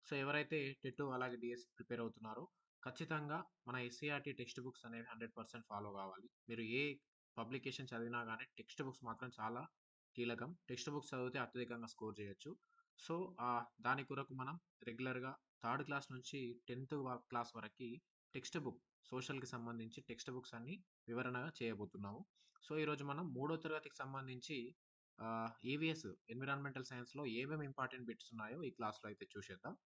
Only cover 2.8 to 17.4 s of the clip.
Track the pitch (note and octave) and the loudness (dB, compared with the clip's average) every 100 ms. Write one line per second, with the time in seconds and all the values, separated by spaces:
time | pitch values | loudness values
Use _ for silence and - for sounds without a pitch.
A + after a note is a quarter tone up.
2.8 | - C3 E3 D#3 D3 D#3 - _ - B2+ | -6 -2 2 2 4 0 -2 _ -4 0
3.8 | B2 A#2+ D3 C#3+ C#3+ B2+ B2 - B2+ B2+ | 0 0 2 2 0 -2 -4 -4 -4 -6
4.8 | A#2 A#2 A#2 A#2 A#2 A#2 A2+ A#2 A2+ G2+ | -8 -6 -6 -4 -6 -4 -6 -8 -4 -2
5.8 | G#2 G2 F#2+ F#2 A#2 _ - A#2 A2 B2 | -2 -2 -4 -6 -12 _ -6 -2 2 4
6.8 | D3 C#3+ _ _ _ - A2+ C3 C3+ C3 | 4 0 _ _ _ -4 -2 -2 -2 -2
7.8 | C3 A#2 A#2 A#2+ A#2 A2+ B2+ - A2 - | -2 0 0 0 0 -2 -4 -10 -12 -2
8.8 | C#3 B2+ A#2+ A2+ B2+ A#2+ A2 A#2+ E3 _ | -2 -2 -4 -4 -4 -2 0 0 -4 _
9.8 | _ _ _ - A#2+ A#2 A#2+ F3 - B2 | _ _ _ 0 2 4 0 -4 -6 -2
10.8 | - D3 - C3 B2+ C3+ A#2+ B2 A#2+ A#2 | 0 0 0 0 2 2 2 2 -2 -2
11.8 | A2+ - A2 G2+ G2+ G2 D3 F3 _ _ | -6 -4 -4 -2 -6 -6 -8 -10 _ _
12.8 | _ _ - E3+ F3+ F3+ A#2+ A#2+ B2 _ | _ _ -2 0 0 0 4 4 2 _
13.8 | A#2 C3+ C3 C#3 C#3 C3 C3 E3+ _ _ | 4 4 4 -2 -2 -2 -2 -4 _ _
14.8 | - A#2 B2+ B2+ B2+ - _ _ A#2+ C3 | -6 0 2 2 0 -6 _ _ 4 4
15.8 | C#3 C#3 C#3 B2+ B2 C#3+ B2 A#2+ - B2 | 4 0 0 -6 -4 -2 -2 -4 -4 -4
16.8 | C3 D3 C3 B2 - B2 | 0 0 2 0 0 0